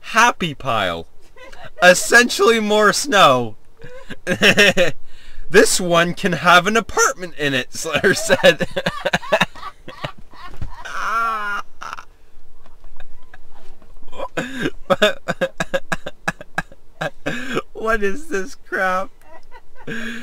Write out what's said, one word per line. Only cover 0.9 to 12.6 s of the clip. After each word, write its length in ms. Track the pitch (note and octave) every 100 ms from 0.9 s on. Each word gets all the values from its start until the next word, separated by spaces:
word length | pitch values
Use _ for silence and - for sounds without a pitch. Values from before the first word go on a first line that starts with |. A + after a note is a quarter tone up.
| E2+ - - - - - - - -
Essentially 760 | F3+ F3+ - A#3 A#3+ - D4+ A3+
more 320 | G#3 G#3+ G#3
snow. 640 | - C#4+ G3+ D#3+ B2+ B2 - - - - - - -
<laughs> 0 | - F3+ G3+ G3 G3+ F#3 E3+ - - - - - -
"This 300 | F#3 - -
one 340 | F3+ E3+ F3
can 180 | E3 G3
have 340 | D#3+ F3 F3 F3
an 100 | A3+
apartment 580 | - - A4+ - F3+ D#3
in 180 | D3
it," 200 | C3 -
Slater 400 | A2+ D#3+ D3 -
said. 540 | - - F3+ F#3 D#3+ F3
<laughs> 40 | F3+ E3+ - - E3+ - - - - - - - - - - - - - - - - - G3 F3+ A3+ A3+ A3 G#3 G3+ - - - - - - - - - -